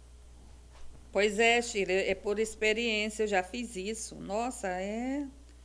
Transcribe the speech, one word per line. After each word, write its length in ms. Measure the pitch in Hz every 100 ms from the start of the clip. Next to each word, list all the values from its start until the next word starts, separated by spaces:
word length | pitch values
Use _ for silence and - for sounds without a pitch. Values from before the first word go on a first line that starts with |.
| - - - - - - - - - - -
Pois 280 | 196 208 202
é, 220 | 233 240
Sheila, 320 | 233 208 180
é 200 | 190 190
por 260 | 190 214 208
experiência, 840 | 214 - 220 214 233 214 214 220
eu 40 | 214
já 140 | 190
fiz 360 | 185 240 233 185
isso. 380 | 196 220 - -
Nossa, 520 | 170 208 240 - 190
é, 580 | 180 196 220 254 285 277 - - -